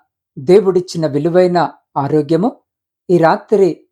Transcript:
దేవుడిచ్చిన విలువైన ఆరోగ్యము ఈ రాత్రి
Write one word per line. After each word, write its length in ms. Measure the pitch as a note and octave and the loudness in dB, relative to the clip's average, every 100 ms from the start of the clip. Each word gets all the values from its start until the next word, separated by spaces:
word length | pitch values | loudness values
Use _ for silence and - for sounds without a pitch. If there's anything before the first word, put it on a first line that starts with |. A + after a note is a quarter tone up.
| _ _ _ - | _ _ _ -8
దేవుడిచ్చిన 680 | B2+ F#3+ F#3+ F3+ F3+ E3+ D#3 | 2 2 4 -2 -4 -4 -4
విలువైన 680 | C#3+ D#3+ F3 F3+ F3 D3+ - _ D3 | -2 0 2 2 0 -4 -6 _ -6
ఆరోగ్యము 640 | C#3 D3+ D3 D#3+ A3+ - _ _ _ _ - | -2 -2 0 -2 -2 -6 _ _ _ _ -2
ఈ 80 | F3 | 0
రాత్రి 720 | D#3+ G3+ - G3+ F#3 D3+ _ | 2 0 -2 0 0 -2 _